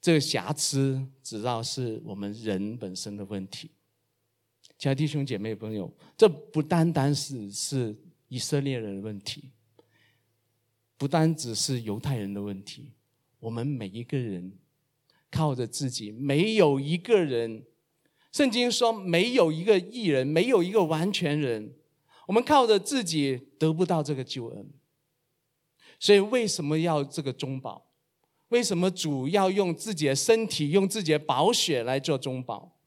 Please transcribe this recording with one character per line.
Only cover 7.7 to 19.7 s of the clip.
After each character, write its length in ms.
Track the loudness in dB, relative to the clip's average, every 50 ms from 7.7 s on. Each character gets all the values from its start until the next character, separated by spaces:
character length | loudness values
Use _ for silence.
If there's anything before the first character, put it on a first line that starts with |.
| -2 -2 -4 -4 -6 -10 _ -20 _ _ _ _
以 100 | -10 -8
色 220 | -6 -2 -2 -2
列 180 | -2 -2 -4 -4
人 180 | -6 -6 -8
的 60 | -8 -8
问 180 | -8 -10 -10
题， 300 | -10 -12 -12 -12 -14 -20 _ _ _ _ _ _ _ _ _ _ _ _ _ _ _ _ _ _ _ _ _ _ _ _ _ _ _ _ _
不 100 | _ -4
单 300 | 0 2 4 4 4 2
只 180 | 0 -4 -8 -4
是 280 | -4 -2 -2 -2 -4 -2
犹 180 | -4 -6 -4
太 160 | -2 -4 -4
人 160 | -2 -4 -6 -6
的 80 | -6 -6
问 220 | -8 -8 -10 -12
题， 280 | -16 -18 -18 -20 -20 -20 _ _ _ _ _ _ _ _ _
我 100 | -10 -8
们 160 | -8 -6 -4
每 220 | -4 -6 -6 -8 -10
一 140 | -10 -12 -10
个 160 | -6 -4 -4
人 400 | -4 -4 -6 -8 -10 -12 -16 -18 _ _ _ _ _ _ _ _ _ _ _ _ _ _
靠 240 | -4 -2 0 0 0
着 120 | -2 -4
自 220 | -6 -6 -6 -6 -6
己， 200 | -6 -6 -10 -10 -10
没 420 | -6 -4 0 2 2 2 2 6
有 240 | 6 6 6 6 2
一 180 | 0 -2 -2
个 280 | -2 2 4 4 4 4
人， 400 | 2 0 -2 -2 -2 -6 -10 -14 _ _ _ _ _ _ _ _ _ _ _ _ _ 0
圣 180 | 2 2 2
经 200 | 2 2 0 0
说 220 | 2 2 2 2 0
没 420 | 0 -2 0 2 2 2 4 4
有 160 | 4 4 4
一 140 | 2 0 2
个 140 | 4